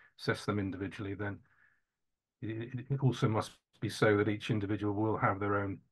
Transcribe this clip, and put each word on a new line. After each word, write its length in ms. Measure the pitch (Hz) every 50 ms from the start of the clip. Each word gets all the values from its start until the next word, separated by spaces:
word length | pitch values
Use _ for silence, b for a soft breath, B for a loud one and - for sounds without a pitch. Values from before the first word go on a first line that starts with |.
| b b b -
assess 280 | - 117 104 - -
them 120 | 107 101 104
individually. 560 | 98 95 92 90 98 95 - - 104 98 101
Then 240 | 92 104 101 98 95 - _ _ _ _ _ _ _ _ _ _ _ _ _ _ _ _ _ _ _
it, 460 | 110 107 110 113 117 - - 123 123 -
it 100 | 139 135
also 260 | 139 123 - - 135 110
must 240 | 110 107 - - - _ _ _ _ _
be 100 | - 101
so 260 | - - 113 107 104
that 120 | 101 104 107
each 220 | 104 107 - -
individual 440 | 110 104 98 98 107 98 104 104 98
will 240 | 104 110 110 101 -
have 200 | - 107 98 98
their 180 | 101 101 101
own 220 | 101 101 98 95 - - _